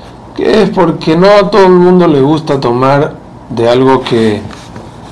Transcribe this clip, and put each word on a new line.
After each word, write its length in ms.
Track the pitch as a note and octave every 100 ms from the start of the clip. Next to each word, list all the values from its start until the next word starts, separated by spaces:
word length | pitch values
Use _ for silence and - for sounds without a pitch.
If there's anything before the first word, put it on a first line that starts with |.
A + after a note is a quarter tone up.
| - - -
que 280 | - - G#3+
es 80 | F#3+
porque 460 | - E3 D3 - D#3+
no 100 | F#3+
a 240 | G#3 G3
todo 140 | G#3
el 80 | F#3
mundo 340 | F3+ F3+ F3+ E3+
le 140 | C#3+
gusta 400 | C3+ D#3 D#3 C#3+
tomar 540 | B2+ A#2+ C3 C#3+ D#3+ - - - -
de 200 | A2+ A#2
algo 340 | B2 C3 C3
que 400 | - A#2 A2 G#2 G2 - - - - - -